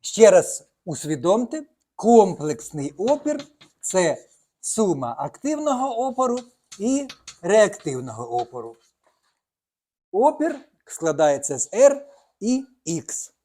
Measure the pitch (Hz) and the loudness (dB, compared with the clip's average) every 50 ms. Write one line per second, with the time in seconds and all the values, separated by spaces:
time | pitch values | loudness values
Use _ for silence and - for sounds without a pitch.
0 | - - - 202 220 208 185 175 156 - - - _ _ _ _ _ 180 147 - | -12 -10 4 8 8 8 8 6 4 2 -10 -14 _ _ _ _ _ -12 -10 -8
1 | - 151 156 131 123 170 196 233 247 233 320 311 285 _ _ _ _ _ _ - | -6 -6 -6 -2 0 0 2 2 0 -4 -8 -10 -12 _ _ _ _ _ _ -2
2 | - 220 233 226 202 185 165 - 147 151 147 - - - - 151 139 143 - - | 4 8 8 8 8 6 0 -6 -6 -6 -6 -8 -10 -14 -10 -8 -8 -8 -6 -4
3 | 196 247 294 294 - 302 294 285 - _ _ _ - _ _ _ - - - - | 0 0 0 0 0 -4 -4 -4 -8 _ _ _ -20 _ _ _ -10 -2 0 0
4 | 175 160 139 - - _ _ _ _ _ _ _ - - - 220 220 190 165 135 | 2 2 -2 -4 -10 _ _ _ _ _ _ _ -10 -6 -2 0 0 0 0 -2
5 | 127 117 120 - 143 147 - - - 285 311 294 302 302 269 247 262 277 233 226 | -4 -8 -8 -8 -10 -10 -10 -8 -6 -4 -4 -2 -2 -4 -2 -2 -4 -4 -4 -4
6 | 254 269 240 254 254 247 240 247 240 _ _ _ _ _ - - 196 247 269 285 | -4 -4 -2 -2 -2 -2 -2 -6 -8 _ _ _ _ _ -12 -6 -2 -2 -2 -2
7 | 285 254 - _ _ - - _ - 175 202 220 208 196 202 - - 151 131 127 | -4 -8 -16 _ _ -20 -20 _ -2 2 4 4 4 4 0 -6 -8 -6 -6 -6
8 | 127 127 110 113 120 117 117 123 120 - 123 123 113 117 113 _ _ _ _ _ | -8 -10 -12 -12 -10 -6 -4 -6 -6 -6 -10 -14 -14 -14 -18 _ _ _ _ _
9 | _ _ _ _ _ _ _ _ _ _ _ _ _ _ _ _ _ _ _ _ | _ _ _ _ _ _ _ _ _ _ _ _ _ _ _ _ _ _ _ _
10 | _ _ - 196 254 302 302 294 302 330 294 269 - _ _ _ _ - - - | _ _ -2 2 2 2 2 2 -4 -4 -4 -8 -14 _ _ _ _ -20 -12 -4
11 | 165 160 151 143 156 151 143 135 - - 143 123 - - - 214 269 285 277 285 | -2 -2 2 2 2 2 2 0 -4 -6 -6 -6 -6 -6 2 4 4 4 4 2
12 | - - - _ _ _ _ _ 196 226 254 262 269 _ _ _ _ 160 165 156 | -8 -18 -20 _ _ _ _ _ -4 -2 -2 -2 -4 _ _ _ _ -8 -8 -8
13 | - - - - - - _ _ | -8 -10 -12 -12 -12 -14 _ _